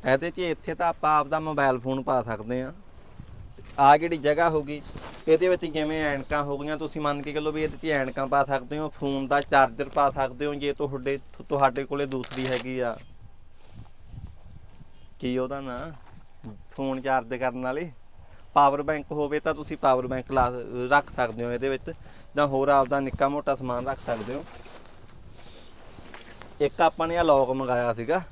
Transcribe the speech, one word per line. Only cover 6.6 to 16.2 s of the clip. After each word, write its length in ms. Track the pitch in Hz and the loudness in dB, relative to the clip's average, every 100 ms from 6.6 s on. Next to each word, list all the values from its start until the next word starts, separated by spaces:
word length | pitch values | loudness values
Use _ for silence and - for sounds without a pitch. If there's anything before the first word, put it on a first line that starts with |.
| 147 151 | -4 -4
ਤੁਸੀਂ 220 | 156 156 | -4 -2
ਮੰਨ 220 | 147 143 | -2 -2
ਕੇ 100 | 139 | -2
ਚੱਲੋ 200 | 147 156 | -2 -2
ਵੀ 100 | 156 | -2
ਇਹਦੇ 140 | 156 - | -2 -2
'ਚ 140 | 160 | 0
ਐਨਕਾਂ 340 | 147 131 120 135 | 0 0 -2 0
ਪਾ 180 | 139 | 2
ਸਕਦੇ 340 | 139 139 123 147 | 4 0 -2 -6
ਹੋ, 100 | 156 | -6
ਫੋਨ 380 | - 143 139 135 | -4 -2 -2 2
ਦਾ 140 | 143 | 0
ਚਾਰਜਰ 480 | 143 143 131 113 143 | 4 6 6 4 -4
ਪਾ 220 | - 143 | 2 2
ਸਕਦੇ 360 | 135 135 123 147 | 2 -4 -2 -4
ਹੋ, 80 | |
ਜੇ 180 | 143 143 | -2 -4
ਤੁਹਾਡੇ, 460 | 139 147 135 127 139 - - - | -2 -4 -4 -4 -4 -6 -16 -4
ਤੁਹਾਡੇ 360 | 143 135 127 | 4 4 4
ਕੋਲੇ 220 | 139 143 143 | -4 -4 -2
ਦੂਸਰੀ 400 | 131 123 - 131 | -4 -4 -4 -2
ਹੈਗੀ 320 | 127 127 131 | -2 -2 -2
ਆ, 180 | 123 110 - - - - - - - - - - - - - - - - - - - - - - | -2 -4 -12 -18 -18 -18 -18 -20 -18 -18 -18 -18 -16 -14 -14 -14 -16 -16 -18 -18 -18 -18 -18 -8
ਕੀ 180 | 131 127 | -4 -2
ਉਹਦਾ 220 | 127 139 | -2 -6
ਨਾਂ, 200 | 131 123 156 147 - - | -8 -8 -10 -12 -16 -18